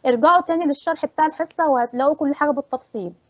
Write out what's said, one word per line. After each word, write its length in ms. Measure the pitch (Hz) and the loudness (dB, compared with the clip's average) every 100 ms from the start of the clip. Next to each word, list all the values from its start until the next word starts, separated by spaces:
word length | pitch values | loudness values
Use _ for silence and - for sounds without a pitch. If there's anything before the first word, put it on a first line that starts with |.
ارجعوا 360 | 262 240 302 349 | 0 2 4 4
تاني 240 | 349 330 | 2 -2
للشرح 400 | 339 370 - 320 | 0 -2 -4 -6
بتاع 200 | 302 - | -6 0
الحصة 440 | 311 311 330 - 320 | -2 -2 -8 -2 0
وهتلاقوا 460 | 254 240 240 277 | 2 0 0 0
كل 200 | 311 285 | 0 -2
حاجة 140 | 285 294 | 0 0
بالتفصيل. 640 | 285 - 370 - 226 175 175 | -2 -6 -10 -8 -10 -10 -12